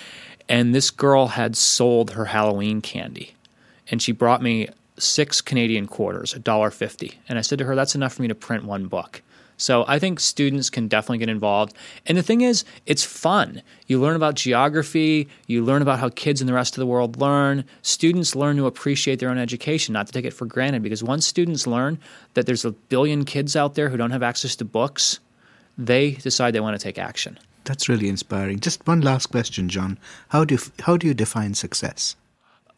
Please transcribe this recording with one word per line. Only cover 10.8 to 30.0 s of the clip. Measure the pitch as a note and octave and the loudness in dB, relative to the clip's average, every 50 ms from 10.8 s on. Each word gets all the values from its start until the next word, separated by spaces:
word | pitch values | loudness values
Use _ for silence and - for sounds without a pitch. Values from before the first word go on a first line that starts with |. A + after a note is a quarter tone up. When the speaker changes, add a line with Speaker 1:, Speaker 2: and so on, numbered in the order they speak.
| A2+ | -2
Speaker 1:
definitely | G#2 G#2+ A2 - - B2 A2+ | 0 0 0 0 0 -2 -2
get | A#2 A2+ | -2 -2
involved. | A2 G#2 G#2+ G#2 G2+ G#2 G#2+ G#2+ - - - - - - - | -2 0 0 2 2 2 0 -2 -4 -14 -20 -20 -20 -8 -2
And | - E3 | 0 2
the | F3+ E3+ | 2 2
thing | - A3+ A#3+ | 2 4 4
is, | B3 B3 A#3 - - - - - - | 4 4 2 0 -2 -6 -14 -8 -2
it's | - D3+ - - | -2 -2 0 -2
fun. | - - - - D#3+ G3 G#3 A#2+ - - - - _ - - _ | -6 -4 -2 0 2 2 2 0 0 -4 -14 -20 _ -20 -12 _
You | - C3 B2+ | -2 0 2
learn | C3+ D3+ E3 | 2 2 2
about | D#3+ D#3 D3+ C#3+ | 2 0 0 0
geography. | - - B2+ A#2+ A#2+ C3+ D3+ D3+ D#3+ D3 D3 - D#3+ D#3 D#3 D#3 D3+ C#3+ D3 - - _ | 0 0 2 2 4 4 2 2 0 -2 0 0 2 2 4 2 2 0 -4 -8 -14 _
You | - A#2+ A#2 A2+ | -2 0 0 2
learn | B2 C#3 D3 | 2 4 4
about | C#3+ C#3 C3 A#2+ | 4 2 2 0
how | C3 A#2+ | 0 -4
kids | - - - D3+ C#3+ C3+ | -4 -2 -2 -2 0 0
in | C3 | 0
the | B2+ B2+ | 0 0
rest | B2 A#2+ - - | 0 0 -2 -4
of | C3 | -4
the | C3 | -2
world | B2 B2 B2 B2 A#2 A#2 B2+ | 0 0 0 0 0 0 0
learn. | C#3 C#3 C#3+ C#3+ C#3 C#3 C#3 C#3 C3 - - - | 0 2 4 4 2 2 0 -2 -4 -8 -12 -8
Students | - - - - E3 E3 F3 F#3 E3 - - | -4 -4 -2 2 2 2 4 2 0 -2 0
learn | C3+ C#3+ D3 D3 | 0 0 2 2
to | C#3+ C3+ | 2 2
appreciate | B2+ B2+ - - C#3+ C#3 C#3 - C#3 C3+ - | 0 0 -2 -2 -2 -2 0 0 0 0 0
their | B2+ B2+ | 0 -2
own | B2+ | -2
education, | B2+ A#2+ A#2 B2 A#2 - D3+ D#3 D#3 - - G#2+ | -2 -2 -4 -6 -6 -4 -2 -2 -2 -2 -2 -2
not | G#2 G2+ | -2 -4
to | - - | -4 -4
take | A2+ B2 | -6 -6
it | B2+ - | -6 -8
for | - B2 | -8 -10
granted. | A2 - B2+ C3 C#3+ C#3 A#2 | -6 -2 -2 0 0 0 -2
Because | G#2+ G#2 A2 G#2+ A2+ | -2 -4 -4 -4 -2
once | A#2+ C#3 D3+ - | -2 -2 0 0
students | - - F3+ F3 E3+ D#3+ C#3 - | 0 0 0 0 0 0 -2 -2
learn | B2+ A#2 B2 C3 C#3+ E3 E3 - - - - - _ - | -2 0 0 0 -2 -2 -6 -10 -16 -20 -20 -12 _ -2
that | - - | -2 0
there's | C3 B2 A#2 - | 0 0 -2 -2
a | A#2 | -4
billion | G#2 - _ - C3 B2+ C#3+ D3+ D3 D3 C#3+ | -6 -8 _ -2 0 2 2 2 2 0 -2
kids | C#3+ - C#3+ D3 C#3+ C#3 | -2 -4 -4 -2 0 0
out | D#3 C#3+ C#3+ C#3+ | 0 0 0 0
there | D3+ D3 C#3+ | -2 -2 0
who | B2+ | 0
don't | A#2 A#2 A#2+ | -2 -2 -2
have | C3 B2+ A#2+ | -2 0 -2
access | A#2+ A#2+ - - B2 - | -2 -2 -2 -4 -6 -6
to | - A2+ | -6 -6
books, | G#2 - A2 B2 C#3 C#3 - - - - - _ _ _ _ _ _ _ _ _ _ - | -2 0 0 0 0 0 0 0 0 -2 -4 _ _ _ _ _ _ _ _ _ _ -12
they | - A#2+ A2+ B2 C3 C#3+ D3 | -6 0 2 4 4 4 2
decide | C3+ C#3 - C3 - - B2 A#2+ A2+ | 0 -2 -4 -2 0 2 2 2 2
they | A2 | 2
want | G#2+ G#2+ G#2 | 0 -2 -4
to | G2+ - | -4 -6
take | G2+ - | -8 -8
action. | F#2+ F#2 - - - - - F#2 - _ _ _ _ - | -6 -8 -8 -6 -8 -8 -8 -10 -16 _ _ _ _ -8
Speaker 2:
That's | - C3+ C#3 - | -8 -6 -2 0
really | - B2 G#2+ G#2 G2 | 0 2 2 2 0
inspiring. | G2 F#2+ - - A2 G2 G2 G2 G2+ G2+ | -2 -4 -4 -4 -4 -4 -2 -2 -4 -2
Just | - E3+ - - - | -2 -4 -4 -2 0
one | D#3+ E3+ E3 | 2 4 4
last | C#3+ C3+ C3 C3+ - | 4 4 2 0 0
question, | - - A#2+ A#2 - - - F#2 F2+ | -2 -2 -2 -2 -2 -4 -4 -4 -2
John. | F#2+ F#2+ F#2+ F#2+ F#2+ - | -2 -2 -4 -4 -4 -8